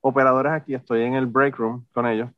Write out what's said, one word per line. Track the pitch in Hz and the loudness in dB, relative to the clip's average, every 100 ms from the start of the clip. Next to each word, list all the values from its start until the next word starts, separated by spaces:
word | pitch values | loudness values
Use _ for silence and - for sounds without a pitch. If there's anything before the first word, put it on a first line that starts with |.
operadores | 135 131 131 131 135 | 0 2 4 4 0
aquí, | 156 147 127 | -2 -6 -10
estoy | _ 117 | _ -2
en | 120 131 | 0 0
el | 127 | 0
break | 123 139 131 | 2 0 0
room | 113 123 120 | -6 -6 -8
con | - 120 | -4 -2
ellos | 110 120 | -2 -6